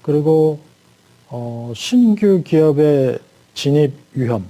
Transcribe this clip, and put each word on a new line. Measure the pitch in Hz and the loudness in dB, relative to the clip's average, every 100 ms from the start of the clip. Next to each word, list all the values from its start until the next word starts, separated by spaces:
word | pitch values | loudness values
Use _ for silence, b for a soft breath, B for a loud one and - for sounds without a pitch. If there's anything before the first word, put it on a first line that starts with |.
그리고, | - 147 151 160 156 151 _ _ _ _ _ _ _ | -2 -2 0 2 0 -2 _ _ _ _ _ _ _
어, | 120 120 117 117 | -12 -10 -10 -12
신규 | 113 - 247 233 208 208 190 | -12 -2 2 2 2 2 2
기업의 | - 160 156 143 151 143 131 - _ _ _ | 2 2 2 2 2 2 0 -4 _ _ _
진입 | - 143 147 147 - _ | -8 -2 0 0 -4 _
위험. | - 120 113 | -6 -4 -4